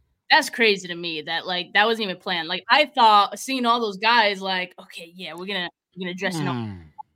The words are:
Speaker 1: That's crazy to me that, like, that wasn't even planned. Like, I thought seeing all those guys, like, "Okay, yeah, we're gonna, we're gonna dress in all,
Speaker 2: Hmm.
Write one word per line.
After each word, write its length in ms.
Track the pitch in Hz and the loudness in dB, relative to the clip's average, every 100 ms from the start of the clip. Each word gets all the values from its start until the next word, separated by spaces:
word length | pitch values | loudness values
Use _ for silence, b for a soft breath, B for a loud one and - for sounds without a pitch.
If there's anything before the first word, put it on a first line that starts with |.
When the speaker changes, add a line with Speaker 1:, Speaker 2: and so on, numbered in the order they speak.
| _ _ - | _ _ 2
Speaker 1:
That's 180 | 302 277 | 2 2
crazy 400 | - 226 196 180 | 2 2 2 -4
to 60 | |
me 260 | 170 170 156 | -8 -6 -8
that, 240 | 151 165 180 | -6 -6 -4
like, 260 | 180 175 | -6 0
that 100 | 196 | 2
wasn't 240 | 214 226 202 | 4 2 -4
even 80 | 175 | -6
planned. 320 | 202 175 160 | -6 -4 -4
Like, 160 | 180 185 | -6 2
I 160 | 262 302 | 2 2
thought 520 | 254 226 208 196 220 | 4 6 6 4 -2
seeing 280 | - 269 240 | -6 -2 0
all 140 | 240 | 0
those 180 | 220 190 | -2 -2
guys, 420 | 220 240 208 190 | 2 4 4 0
like, 340 | 190 185 180 - | -4 -4 -4 -10
"Okay, 320 | 185 - 170 | -20 -20 -20
yeah, 200 | 175 170 | -16 -14
we're 120 | 165 190 | -12 -8
gonna, 220 | 196 170 - _ 180 | -6 -6 -10 _ -12
we're 100 | 180 | -10
gonna 80 | |
dress 220 | 185 196 170 | -6 -4 -4
in 120 | 143 | -4
all, 60 | |
Speaker 2:
Hmm. 280 | 123 110 92 78 - - | -4 -6 -10 -16 -20 -20